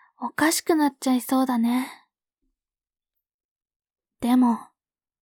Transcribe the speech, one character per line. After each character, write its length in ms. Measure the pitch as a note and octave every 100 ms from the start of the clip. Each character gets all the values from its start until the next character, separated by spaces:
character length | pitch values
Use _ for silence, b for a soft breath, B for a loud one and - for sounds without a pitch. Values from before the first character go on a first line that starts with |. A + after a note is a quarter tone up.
| b _
お 100 | A#3+
か 220 | - D#4
し 100 | -
く 140 | - D#4+
な 120 | C#4+
っ 80 | -
ち 80 | C4
ゃ 60 |
い 80 | B3
そ 220 | - C4
う 20 | C4
だ 120 | A#3+
ね。 320 | A#3 B3+ C4 - _ _ _ _ _ _ _ _ _ _ _ _ _ _ _ _ _ _ _ _ _ _
で 160 | A#3+ B3+
も、 240 | A#3+ A3 - _ _ _ _ _